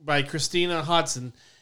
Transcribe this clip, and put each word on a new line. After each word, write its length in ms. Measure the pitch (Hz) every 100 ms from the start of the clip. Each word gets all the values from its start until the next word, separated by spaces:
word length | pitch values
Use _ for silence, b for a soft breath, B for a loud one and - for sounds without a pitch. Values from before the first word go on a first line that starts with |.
by 180 | 147 143
Christina 600 | 139 160 - 175 175 170
Hodson, 500 | 151 170 151 127 123 b b b